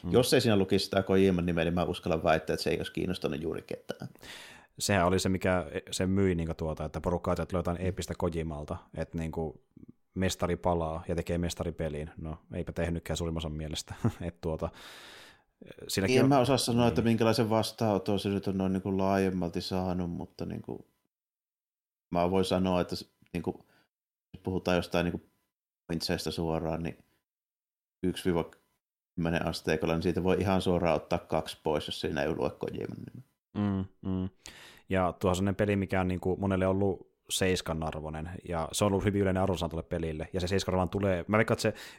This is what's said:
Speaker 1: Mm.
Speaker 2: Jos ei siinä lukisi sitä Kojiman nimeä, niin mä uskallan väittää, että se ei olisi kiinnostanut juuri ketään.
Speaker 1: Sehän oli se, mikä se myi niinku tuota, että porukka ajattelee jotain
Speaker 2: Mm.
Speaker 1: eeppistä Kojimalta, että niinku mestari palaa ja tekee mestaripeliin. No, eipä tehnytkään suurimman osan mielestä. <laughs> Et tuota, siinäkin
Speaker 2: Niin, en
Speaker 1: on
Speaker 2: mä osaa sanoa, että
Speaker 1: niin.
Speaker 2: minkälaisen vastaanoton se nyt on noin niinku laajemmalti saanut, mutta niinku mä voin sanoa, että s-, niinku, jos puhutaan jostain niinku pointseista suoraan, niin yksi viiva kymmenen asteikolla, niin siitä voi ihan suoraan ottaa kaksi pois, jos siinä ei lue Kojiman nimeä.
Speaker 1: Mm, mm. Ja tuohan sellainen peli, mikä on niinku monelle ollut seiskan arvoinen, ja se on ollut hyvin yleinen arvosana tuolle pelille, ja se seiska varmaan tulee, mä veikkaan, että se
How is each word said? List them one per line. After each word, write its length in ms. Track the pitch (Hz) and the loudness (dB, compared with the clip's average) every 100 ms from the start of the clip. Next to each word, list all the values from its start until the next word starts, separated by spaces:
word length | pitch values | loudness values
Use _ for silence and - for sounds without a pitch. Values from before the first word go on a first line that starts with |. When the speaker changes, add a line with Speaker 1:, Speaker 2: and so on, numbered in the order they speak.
Speaker 1:
Mm. 80 | 87 | 2
Speaker 2:
Jos 220 | 107 127 | 4 6
ei 80 | 143 | 4
siinä 160 | 117 101 | 6 4
lukisi 280 | 95 95 - | 4 2 2
sitä 180 | 95 | 0
Kojiman 420 | 92 95 98 90 87 | 4 6 6 4 2
nimeä, 180 | 85 | 2
niin 100 | 85 | 2
mä 100 | 87 | 2
uskallan 400 | 82 90 92 82 | 0 -2 -2 2
väittää, 300 | 85 80 - | 4 4 2
että 100 | 78 | -2
se 60 | 80 | 0
ei 80 | 78 | -2
olisi 140 | - | -2
kiinnostanut 480 | 82 85 90 69 73 | -4 -4 -2 -4 -4
juuri 200 | 80 50 | -4 -6
ketään. 480 | - - - - - - - - - - - - | -8 -10 -10 -12 -14 -16 -20 -18 -18 -20 -20 -6
Speaker 1:
Sehän 280 | - 101 87 | 0 4 4
oli 120 | 92 | 4
se, 100 | 101 | 2
mikä 360 | 92 95 90 76 90 - | 0 2 0 0 -8 -6
se 140 | - 95 | -2 0
myi 300 | 95 98 85 | 4 4 2
niinku 180 | 82 | -2
tuota, 320 | 82 80 76 76 | -4 -4 -4 -6
että 160 | 82 | -4
porukka 300 | 90 87 - | -2 0 0
ajattelee 280 | 87 82 90 | -2 0 -2
jotain 180 | 85 87 | 0 -2
Speaker 2:
Mm. 80 | 92 | -2
Speaker 1:
eeppistä 280 | 90 - 85 | -4 -6 -2
Kojimalta, 600 | 90 82 80 73 76 85 - 80 | -2 -2 -4 -6 -8 -10 -8 -8
että 200 | 80 85 | -6 -4
niinku 460 | 80 78 80 - _ - - - _ | -4 -4 -6 -8 _ -20 -20 -20 _
mestari 420 | 92 92 - 87 87 | -2 -2 0 -2 0
palaa 480 | 90 85 80 80 92 | 0 0 0 -4 -4
ja 80 | 82 | -4
tekee 220 | 85 87 | -2 -2
mestaripeliin. 720 | 87 - 85 78 80 73 78 - | -2 -2 -6 -4 -6 -6 -8 -10
No, 200 | 80 73 _ | -10 -10 _
eipä 180 | 90 82 | -8 -6
tehnytkään 460 | - 82 85 - - | -4 -2 -2 -4 -4
suurimman 200 | 85 82 | -2 -4
osan 120 | 80 | -4
mielestä. 420 | 76 78 76 - - 117 | -6 -6 -8 -10 -2 -2
<laughs> 120 | - | -2
Et 200 | 87 - | -6 -6
tuota, 280 | 82 80 82 - - - - - - - _ _ - - - | -4 -4 -4 -8 -18 -18 -20 -20 -20 -20 _ _ -20 -16 -6
siinäkin 260 | - 98 | 0 4
Speaker 2:
Niin, 60 | 131 | 6
en 40 | |
Speaker 1:
on 60 | 135 | 6
Speaker 2:
mä 100 | 139 | 6
osaa 180 | 123 131 | 6 4
sanoa, 300 | - 120 120 | 2 4 4
että 140 | 127 | 4
Speaker 1:
niin. 60 | 117 | 4
Speaker 2:
minkälaisen 400 | 113 113 110 110 | 4 4 4 4
vastaanoton 680 | 110 107 - 113 98 - 98 | 2 0 0 2 2 2 0
se 100 | 101 | 0
nyt 180 | 98 101 | -2 0
on 100 | 95 | 0
noin 160 | 95 | 0
niinku 240 | 95 101 95 | 0 0 0
laajemmalti 640 | 95 98 95 92 85 87 | 2 4 2 0 -4 -4
saanut, 500 | - 95 92 90 87 | -4 -4 -2 -2 -4
mutta 340 | 82 82 - 87 | -6 -10 -10 -10
niinku 420 | 82 - 57 - _ _ _ _ _ _ _ _ _ _ _ _ | -8 -10 -12 -14 _ _ _ _ _ _ _ _ _ _ _ _
mä 200 | 87 87 | 0 2
voin 140 | 95 92 | 2 2
sanoa, 360 | 92 95 90 | 2 4 2
että 140 | 87 87 | 0 -4
s-, 180 | - _ _ | -10 _ _
niinku, 320 | 85 90 - _ _ _ _ _ _ _ | -6 -6 -8 _ _ _ _ _ _ _
jos 100 | - | -10
puhutaan 340 | - 92 92 87 | -6 -2 2 2
jostain 260 | 85 87 | 2 0
niinku 260 | 85 - - _ _ _ _ _ - | 0 -2 -8 _ _ _ _ _ -8
pointseista 440 | 82 - 85 - | -6 -2 -2 -2
suoraan, 520 | - 82 80 80 82 | -4 -2 -2 -2 -4
niin 140 | 82 - _ _ _ _ _ _ _ _ _ _ | -6 -10 _ _ _ _ _ _ _ _ _ _
yksi 220 | 92 - 95 | -4 -2 0
viiva 260 | 85 80 - _ _ _ _ _ - | 0 0 -8 _ _ _ _ _ -4
kymmenen 300 | 82 82 82 | 0 0 0
asteikolla, 460 | 82 - 80 82 | -2 0 2 2
niin 100 | 82 | 2
siitä 200 | 90 85 | 0 0
voi 140 | 92 90 | 2 2
ihan 220 | 95 95 | 2 2
suoraan 340 | 92 87 85 76 | 2 2 2 0
ottaa 240 | - 85 | 0 -4
kaksi 380 | - 80 - - | -2 -2 -4 -6
pois, 240 | 78 76 - | -2 -2 -2
jos 140 | - | -6
siinä 200 | 87 78 | -4 -2
ei 80 | 73 | -2
lue 200 | 82 65 | 0 -4
Kojiman 480 | - - - - - | -4 -6 -6 -8 -10
nimeä. 260 | - 123 - _ _ 107 | -14 -16 -20 _ _ -4
Speaker 1:
Mm, 520 | 101 95 98 _ 95 | -2 -2 -4 _ -4
mm. 180 | 92 92 - - - - - - | -4 -4 -8 -20 -20 -20 -20 -2
Ja 240 | 92 90 - | 0 2 2
tuohan 160 | 95 90 | 0 2
sellainen 200 | 98 92 | 0 2
peli, 200 | 104 101 | 2 2
mikä 260 | 92 95 | 0 0
on 60 | 92 | 0
niinku 300 | 92 92 90 | 0 -2 0
monelle 280 | 98 95 95 | 0 2 2
ollut 460 | 95 101 87 - _ - | 2 2 0 -8 _ -8
seiskan 540 | - 95 90 - 80 | 0 2 0 -2 -4
arvoinen, 460 | 78 78 78 78 80 90 - | -4 -6 -8 -8 -8 -10 -6
ja 200 | 85 80 | -4 -4
se 140 | - 104 | 0 2
on 60 | |
ollut 140 | 98 98 | 2 2
hyvin 160 | 101 | 2
yleinen 220 | 95 92 | 2 2
arvosana 260 | 98 85 82 | 2 0 -2
tuolle 140 | 82 - | -6 -6
pelille, 380 | 87 82 78 78 | -4 -4 -6 -6
ja 60 | 92 | -4
se 60 | 87 | -2
seiska 240 | 98 - | -2 0
varmaan 180 | 92 90 | 0 0
tulee, 360 | 98 98 87 82 | 0 0 0 2
mä 100 | 104 | 2
veikkaan, 180 | 113 113 | 2 2
että 60 | |
se 120 | 110 - - | 0 -2 -10